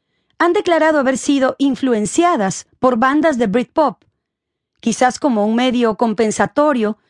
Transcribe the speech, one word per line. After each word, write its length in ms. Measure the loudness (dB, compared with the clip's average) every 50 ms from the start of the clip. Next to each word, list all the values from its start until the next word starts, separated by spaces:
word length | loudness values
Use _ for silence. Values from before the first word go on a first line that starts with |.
| _ _ _ _ _ _ _ -2
han 140 | 0 0
declarado 460 | 0 0 0 0 2 2 2 2 2 2
haber 180 | 0 0 -2
sido 380 | -2 -2 -2 0 2 0 0 0 0
influenciadas 1080 | -2 -2 -2 -2 -2 0 0 0 -2 -2 0 0 2 2 2 0 -2 -2 -4 -6 -12 _ _ _
por 180 | 0 0 2 2
bandas 400 | 2 2 2 2 2 0 0 0
de 80 | -2
Britpop, 580 | 0 0 -2 -4 -2 _ -2 0 0 -2 -6 _ _ _ _ _ _ _ _ _ _ _ _ _ _ _ _
quizás 380 | -6 -4 0 0 0 0 0 -2
como 280 | -2 -2 0 0 0
un 80 | 0 0
medio 420 | 0 0 0 0 0 0 -2 0
compensatorio 1000 | -2 -2 -2 0 -2 -2 -2 0 -2 -2 -2 0 0 0 2 0 0 -2 -4 -4 -8 _